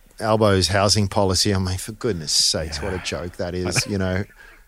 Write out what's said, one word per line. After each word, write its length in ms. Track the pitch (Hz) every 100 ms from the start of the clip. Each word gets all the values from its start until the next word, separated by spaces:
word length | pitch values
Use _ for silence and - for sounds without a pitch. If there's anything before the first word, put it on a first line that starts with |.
| - -
Albo's 480 | 110 107 107 95 85
housing 400 | 98 101 110 101
policy. 460 | - 98 92 107
I 40 | 98
mean, 200 | 92 92
for 140 | -
goodness 380 | 107 127 87 73
sakes, 480 | - - 90 80 76
what 100 | 101
a 60 | 92
joke 380 | - 76 87 -
that 160 | 92
is, 300 | 90 90 123 -
you 120 | 101
know. 240 | 92 92 104 - - -